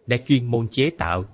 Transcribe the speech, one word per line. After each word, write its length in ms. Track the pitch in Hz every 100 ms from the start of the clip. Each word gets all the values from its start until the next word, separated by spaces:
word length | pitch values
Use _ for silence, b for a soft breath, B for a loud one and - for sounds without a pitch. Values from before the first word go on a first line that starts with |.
| -
đã 100 | 120 123
chuyên 180 | 135 120
môn 220 | 117 113
chế 220 | - 143
tạo 340 | 165 85 90 101